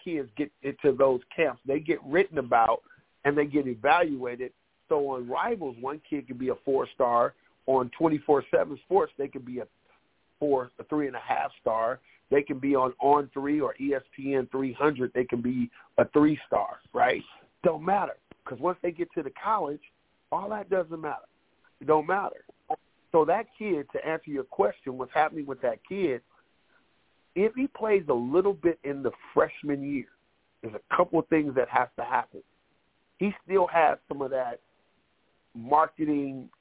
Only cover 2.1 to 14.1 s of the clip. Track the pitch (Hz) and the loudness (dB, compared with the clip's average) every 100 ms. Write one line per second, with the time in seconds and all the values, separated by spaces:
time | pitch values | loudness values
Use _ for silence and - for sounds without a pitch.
2.1 | 160 196 156 123 170 113 117 - _ _ | 0 0 -2 2 4 4 2 -4 _ _
3.1 | _ 143 147 147 143 131 113 135 165 170 | _ 0 2 2 0 0 0 4 4 4
4.1 | 135 123 123 127 - _ _ - 151 143 | -2 -6 -6 -10 -12 _ _ -2 -2 0
5.1 | 127 123 135 208 226 147 117 127 151 - | -4 -4 -4 -2 -4 -6 -8 -8 -10 -8
6.1 | 147 123 123 127 117 - 131 123 - 123 | -8 -8 -6 -6 -4 0 0 0 0 2
7.1 | 120 135 - _ _ - 131 123 - 160 | 4 2 -2 _ _ 0 2 0 0 0
8.1 | 151 - 139 - 170 170 139 - 190 156 | 2 2 2 2 0 0 -6 0 2 2
9.1 | - 143 139 123 123 110 _ _ _ _ | -4 -8 -10 -10 -10 -12 _ _ _ _
10.1 | _ _ - 147 135 123 - 117 151 139 | _ _ -4 0 0 -2 -12 -4 -2 -2
11.1 | 123 117 120 151 - 120 110 113 131 _ | -4 -4 -2 -4 -4 -2 0 0 -2 _
12.1 | _ - 139 143 135 139 139 131 - 135 | _ 0 2 2 -2 0 2 2 2 4
13.1 | 147 139 139 139 151 123 - 139 135 - | 4 2 -6 -2 0 -2 -4 -4 -4 -6